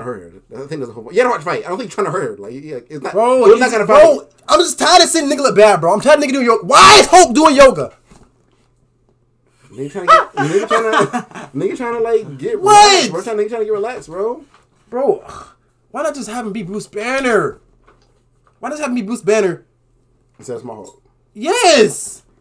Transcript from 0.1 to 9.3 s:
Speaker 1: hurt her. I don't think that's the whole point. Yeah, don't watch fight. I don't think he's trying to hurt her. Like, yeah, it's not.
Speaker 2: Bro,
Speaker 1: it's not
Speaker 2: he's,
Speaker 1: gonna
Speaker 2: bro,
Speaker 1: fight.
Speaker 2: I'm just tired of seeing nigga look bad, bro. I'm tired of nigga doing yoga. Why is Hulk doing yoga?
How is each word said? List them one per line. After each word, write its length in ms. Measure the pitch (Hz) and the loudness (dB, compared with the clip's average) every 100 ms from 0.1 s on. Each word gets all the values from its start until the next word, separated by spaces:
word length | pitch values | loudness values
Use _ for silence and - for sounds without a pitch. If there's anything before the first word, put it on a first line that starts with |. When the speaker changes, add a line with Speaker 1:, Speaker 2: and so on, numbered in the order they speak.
| 107 | -14
Speaker 1:
hurt 120 | 85 | -16
her. 60 | 92 _ 113 | -20 _ -18
I 40 | |
don't 80 | 139 | -14
think 100 | 156 | -12
that's 80 | 120 | -12
the 40 | |
whole 100 | 110 | -14
point. 120 | 110 180 | -12 -6
Yeah, 80 | |
don't 80 | 247 | -6
watch 100 | 220 | -6
fight. 220 | 160 131 156 | -8 -10 -10
I 40 | |
don't 80 | 196 | -12
think 120 | 214 | -12
he's 60 | - | -8
trying 100 | 190 | -8
to 60 | |
hurt 120 | 185 | -8
her. 140 | - 101 | -10 -12
Like, 160 | 101 | -18
yeah, 260 | 131 151 131 - | -18 -16 -18 -16
it's 140 | 151 | -14
not. 80 | 151 | -8
Speaker 2:
Bro, 320 | 180 240 262 214 | -4 -2 2 4
Speaker 1:
it's 140 | 226 | 4
not 60 | 247 | 4
Speaker 2:
he's, 80 | |
Speaker 1:
gonna 120 | 220 196 | -2 2
Speaker 2:
bro, 340 | 294 320 254 | 6 6 4
Speaker 1:
fight. 140 | - _ - | -6 _ -2
Speaker 2:
I'm 120 | - | 0
just 180 | 330 - | 0 -2
tired 220 | 294 349 | 0 2
of 60 | 330 | 0
seeing 160 | 320 285 | -2 -4
nigga 100 | 277 | -2
look 160 | 269 196 | 0 4
bad, 260 | 214 185 | 4 4
bro. 120 | 165 | 0
I'm 80 | 202 | 0
tired 180 | 254 302 | 2 2
of 60 | 285 | 2
nigga 60 | |
doing 120 | 269 240 | -2 0
yoga. 200 | 226 175 | 0 2
Why 340 | 294 - 415 | 6 8 8
is 80 | - | 8
Hulk 260 | 359 247 240 | 6 6 4
doing 200 | 311 269 | 4 6
yoga? 400 | 269 170 120 _ _ _ _ _ _ _ _ _ _ _ _ _ _ | 6 4 -8 _ _ _ _ _ _ _ _ _ _ _ _ _ _